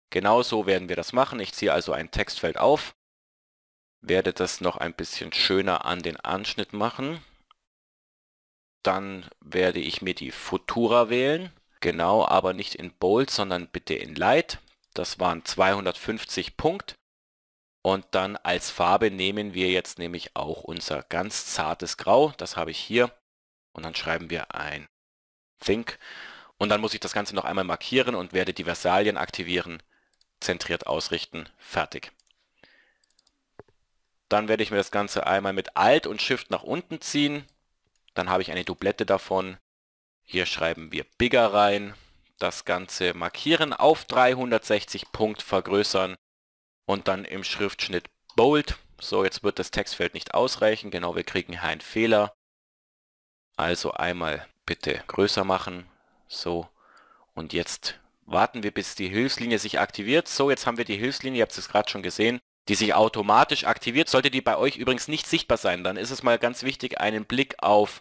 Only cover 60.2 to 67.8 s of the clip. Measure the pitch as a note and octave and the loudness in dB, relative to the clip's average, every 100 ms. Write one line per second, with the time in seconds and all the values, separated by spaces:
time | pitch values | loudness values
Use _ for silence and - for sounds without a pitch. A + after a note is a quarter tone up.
60.2 | - - C#3 C3 - A#2 A2+ G2+ B2 C#3 | 2 0 2 2 0 -2 -2 -2 -4 -4
61.2 | C3 B2+ A2 - - G#2 G#2+ G2+ F2+ - | -4 0 0 0 -2 0 0 -4 -6 0
62.2 | A2 B2 _ _ - G2+ G#2+ F#2 A2 A2 | 0 0 _ _ -2 0 4 6 4 4
63.2 | G2+ A2 D3+ D3 - A2+ - B2+ E3 C3 | 4 6 6 2 0 -2 0 0 4 4
64.2 | C3+ B2+ A#2+ E2+ C3 - A#2+ B2 - D#3 | 4 2 2 2 2 0 0 -2 -2 -4
65.2 | - E3 - A#2 G2 F2 F#2 G2+ A#2 C3 | 0 0 2 0 2 0 -2 -4 -4 -2
66.2 | B2 A#2 A#2+ B2 B2+ B2+ A#2+ - G#2+ G#2+ | 2 4 2 -2 -4 -4 -4 -2 -2 -2
67.2 | G#2+ B2 C#3 - F2+ G#2 | -2 -2 -2 0 4 6